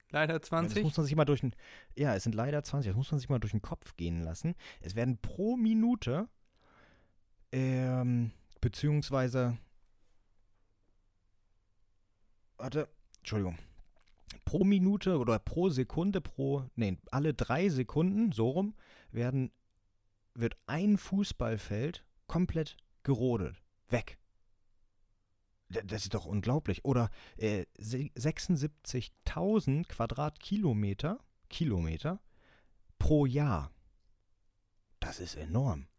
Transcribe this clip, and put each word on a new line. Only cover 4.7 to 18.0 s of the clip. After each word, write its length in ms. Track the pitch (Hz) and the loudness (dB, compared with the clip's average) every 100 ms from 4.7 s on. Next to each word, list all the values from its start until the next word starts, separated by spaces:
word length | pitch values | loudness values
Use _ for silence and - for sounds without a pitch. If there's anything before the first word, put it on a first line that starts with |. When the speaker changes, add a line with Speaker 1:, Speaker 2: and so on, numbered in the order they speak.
| - | -14
Speaker 2:
Es 140 | 82 104 | -8 -2
werden 220 | 123 120 | -2 -2
pro 340 | - - 208 247 | -4 -4 -2 2
Minute, 720 | 220 220 233 240 - 139 226 _ _ _ _ - - _ _ _ _ _ _ | 4 4 4 2 0 -2 -4 _ _ _ _ -20 -20 _ _ _ _ _ _
ähm, 760 | 131 131 127 127 127 123 120 117 - - - | 0 2 2 2 2 2 2 0 -4 -20 -2
beziehungsweise, 1000 | 123 - 151 147 143 135 127 127 123 120 - - _ _ _ _ _ _ _ _ _ _ _ _ _ _ _ _ _ _ _ _ _ _ _ _ _ _ _ - | -2 0 2 2 2 0 2 2 0 0 -8 -20 _ _ _ _ _ _ _ _ _ _ _ _ _ _ _ _ _ _ _ _ _ _ _ _ _ _ _ -12
warte, 320 | 131 139 - - - - | -6 -4 -6 -10 -20 -16
Entschuldigung, 380 | - 107 95 85 - - - - _ _ - - | -6 -2 -2 -4 -12 -20 -20 -20 _ _ -18 -8
pro 220 | - 165 196 | -2 2 4
Minute 520 | 202 185 202 190 170 | 6 4 2 2 2
oder 220 | 117 - | 2 0
pro 300 | - 165 185 | 0 0 0
Sekunde, 500 | 131 123 - 190 190 | 0 -2 0 0 0
pro, 460 | - - 139 139 127 - | -4 -4 -2 -2 -4 -2
nee, 220 | 104 92 - | 0 -2 -4
alle 240 | 127 156 | -2 0
drei 360 | 139 120 131 196 | 0 0 2 2
Sekunden, 640 | 135 123 151 | 2 0 2